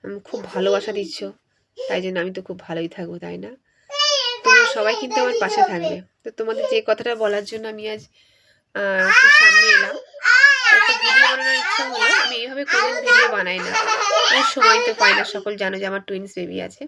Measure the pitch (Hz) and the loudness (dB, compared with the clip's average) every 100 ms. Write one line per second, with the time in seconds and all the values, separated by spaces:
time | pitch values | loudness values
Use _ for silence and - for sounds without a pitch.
0 | - 202 - 220 190 196 190 196 220 202 | -12 -14 -12 -12 -8 -2 0 0 -2 -8
1 | 180 - 196 - _ _ _ - 523 185 | -8 -10 -14 -16 _ _ _ -12 -6 -4
2 | 185 185 180 185 185 180 - 165 165 - | -4 -6 -6 -8 -12 -16 -10 -8 -8 -10
3 | 175 175 175 175 202 262 _ _ _ 571 | -12 -12 -12 -14 -14 -18 _ _ _ -2
4 | 587 571 494 480 480 494 466 - 427 453 | 0 0 -4 -2 4 6 4 0 -2 -2
5 | - 440 494 466 415 415 381 180 165 185 | -4 -2 0 0 -2 2 2 0 -4 -6
6 | - _ - - 220 226 - 220 214 214 | -12 _ -16 -8 -6 -4 -2 -2 0 -2
7 | 233 226 214 208 202 220 220 214 214 220 | -2 -2 -2 -2 -6 -12 -12 -10 -10 -10
8 | - _ _ _ _ _ _ 196 202 190 | -14 _ _ _ _ _ _ -6 -2 0
9 | 190 466 - 605 640 622 622 - - - | 2 4 6 6 6 6 4 2 0 -6
10 | - 571 - 523 554 523 480 427 466 - | -14 -6 2 6 6 4 4 4 4 0
11 | 466 508 - 262 - - - 277 262 220 | 2 4 4 2 -2 -2 -2 -4 -4 -2
12 | 214 226 247 240 247 269 285 - 453 480 | 2 2 0 -6 -8 -8 -2 0 0 -2
13 | 494 508 480 208 180 185 - - - 440 | 4 4 4 0 -2 -4 -4 -4 -2 -2
14 | 403 320 - 262 285 269 269 233 480 220 | 0 2 2 2 2 2 4 4 0 2
15 | 466 208 202 202 202 202 190 190 196 196 | 2 2 -2 -8 -8 -6 -6 -4 -6 -8
16 | 196 190 196 185 175 185 180 - | -8 -10 -10 -12 -10 -10 -12 -14